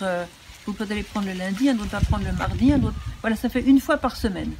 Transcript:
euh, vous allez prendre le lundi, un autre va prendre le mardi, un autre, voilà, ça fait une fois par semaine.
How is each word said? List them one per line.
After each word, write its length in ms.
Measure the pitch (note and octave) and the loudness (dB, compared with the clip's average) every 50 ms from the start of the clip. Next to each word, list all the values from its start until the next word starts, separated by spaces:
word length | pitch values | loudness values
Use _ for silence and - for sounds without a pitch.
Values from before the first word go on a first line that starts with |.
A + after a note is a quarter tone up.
| G3 | -2
euh, 200 | F#3 F3+ F3 F3 E3+ - - - - - - - | -2 -2 -2 -4 -8 -12 -18 -20 -20 -20 -14 -10
vous 100 | - G3+ F#3 A3 | -8 -6 -6 -4
allez 200 | G3 G#3 G#3 - | -4 -4 -4 -6
prendre 240 | - - G#3+ G3+ F#3+ | -4 -4 -4 -4 -4
le 60 | F#3 | -4
lundi, 360 | F3+ F#3 F#3+ G3 G3 C4 C#4+ | -4 -4 -4 -2 2 2 2
un 60 | C4 | 2
autre 140 | A3 G#3 G3+ | 2 0 -4
va 100 | - G3+ | -2 0
prendre 240 | - - - G#3 G3 | 0 2 2 0 0
le 80 | F#3 | -2
mardi, 400 | F3+ F3+ F3+ F#3 F#3 F3+ A3+ C4+ | -2 -2 -2 -2 0 2 4 4
un 100 | D4 C4+ | 4 4
autre, 140 | A3 - - - - - - - | 2 0 -2 -4 -8 -12 -10 -6
voilà, 160 | - A3+ A3+ | -2 -2 -2
ça 140 | - - A#3 | 0 -2 -2
fait 120 | - B3+ | -2 2
une 200 | A#3+ C4 C4+ C#4 | 4 6 6 6
fois 160 | - - D4+ C#4+ | 6 4 0 0
par 180 | - B3 - | 0 -2 -2
semaine. 380 | - - A3 F#3 E3 D3+ A3+ - | -2 -4 -4 -2 -4 -4 -6 -6